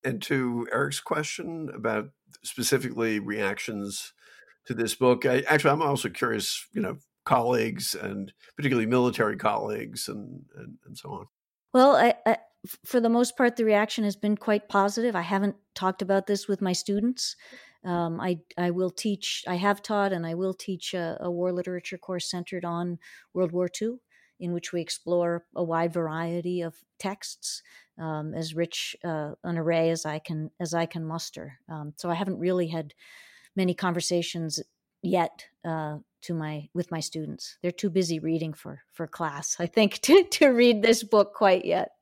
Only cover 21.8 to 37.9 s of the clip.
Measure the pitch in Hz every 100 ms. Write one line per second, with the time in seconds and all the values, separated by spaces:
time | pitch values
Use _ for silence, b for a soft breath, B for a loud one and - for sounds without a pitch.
21.8 | - 180 - 180 - 180 175 185 175 170
22.8 | 175 170 B B B 180 180 175 180 -
23.8 | 220 247 _ b b b 175 175 - 180
24.8 | 165 - - 175 170 170 _ - 175 165
25.8 | 170 170 160 160 170 175 175 180 170 -
26.8 | _ _ 196 202 - - - - b b
27.8 | b - 160 156 151 160 160 156 170 -
28.8 | - - 175 156 151 - - 170 160 170
29.8 | 165 165 156 151 - 160 156 _ 170 165
30.8 | 165 170 160 165 - - 156 131 - 160
31.8 | 147 147 175 170 196 190 175 180 170 165
32.8 | 147 _ B B B B B - 185 175
33.8 | 185 170 - 175 165 175 160 147 - _
34.8 | _ _ - 180 165 - - _ 170 160
35.8 | 156 151 - _ - 170 156 151 147 170
36.8 | 170 165 - 160 151 143 - - 175 175
37.8 | 202